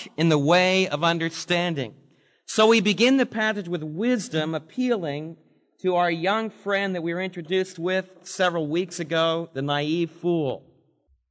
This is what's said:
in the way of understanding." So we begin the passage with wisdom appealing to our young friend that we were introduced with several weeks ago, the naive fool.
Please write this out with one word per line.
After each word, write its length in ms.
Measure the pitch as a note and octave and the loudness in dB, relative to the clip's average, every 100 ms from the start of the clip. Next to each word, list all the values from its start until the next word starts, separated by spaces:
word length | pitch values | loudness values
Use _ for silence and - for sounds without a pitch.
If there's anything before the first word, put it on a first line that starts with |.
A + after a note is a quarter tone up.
| - - | -10 0
in 120 | E3 | 4
the 100 | D3+ | 4
way 480 | C#3+ F3+ F#3 F#3+ F#3 | 4 4 4 2 2
of 160 | D3 | 0
understanding." 920 | E3 E3+ E3 - - F3 F3 D3+ A2+ - _ _ _ _ - | 0 0 -2 -6 -2 -2 0 -2 -6 -10 _ _ _ _ -4
So 180 | - A3 | 4 6
we 160 | A3+ | 6
begin 360 | G#3 F#3+ A#3+ C4+ | 4 4 4 4
the 100 | B3+ | 2
passage 400 | A3 A3 G#3 F3 | -2 -2 -4 -4
with 160 | E3+ | -6
wisdom 720 | D#3 D#3+ A#3 B3 E3 D#3+ D#3 D#3+ | -6 -4 -2 -2 -2 -4 -2 -4
appealing 840 | D#3 - B3+ A3+ D#3+ C#3+ D#3+ D#3+ _ _ _ _ | -6 -4 -2 -2 -2 -6 -8 -14 _ _ _ _
to 120 | F#3 F3 | 0 2
our 140 | F3 | 2
young 400 | E3 F3 G#3+ A3 | 0 0 -2 -4
friend 460 | - G3+ G3 G3 F3+ | -8 -2 -2 0 -2
that 80 | |
we 100 | E3 | -4
were 80 | F3 | -4
introduced 560 | F#3+ F3+ D#3 F#3 F#3 E3+ | -6 -8 -4 -2 -2 -4
with 320 | F3 F#3+ F#3 - | -2 -2 -4 -14
several 420 | - - F3+ E3+ D3+ | -10 -2 0 0 -2
weeks 340 | E3 F#3+ - | -2 -4 -6
ago, 500 | C3+ D#3+ E3 E3 E3+ | -4 0 0 0 -4
the 80 | C3 | -6
naive 480 | C#3+ C#3+ D3+ E3+ E3 | -2 -2 0 0 -2
fool. 540 | - F3 E3+ C#3 G2+ - _ _ _ _ _ _ | -4 -2 0 0 -4 -10 _ _ _ _ _ _